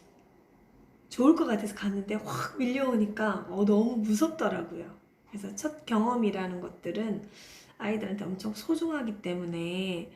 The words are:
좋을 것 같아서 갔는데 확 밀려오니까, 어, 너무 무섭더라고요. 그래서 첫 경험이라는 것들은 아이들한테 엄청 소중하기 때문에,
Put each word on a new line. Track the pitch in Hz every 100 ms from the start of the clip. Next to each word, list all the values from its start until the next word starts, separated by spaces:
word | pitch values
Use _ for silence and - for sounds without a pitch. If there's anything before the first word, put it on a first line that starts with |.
| - - _ _ _ _ _ - - _ _
좋을 | - 269 330
것 | 277
같아서 | 208 208
갔는데 | - 202 202 196 214
확 | - - - 294
밀려오니까, | 247 269 269 226 208 - 214 185 -
어, | 190
너무 | 208 208 233 240
무섭더라고요. | 214 214 320 - 214 180 165 170 165 - _ _ _
그래서 | 202 196 202
첫 | 302 - -
경험이라는 | 220 233 247 214 190 185 180
것들은 | 180 - 175 208 220 196 - - - - - -
아이들한테 | 208 214 202 202 175
엄청 | 185 220
소중하기 | 214 - 320 330 302 226 208
때문에, | 180 180 175 170 170 180 190 175 -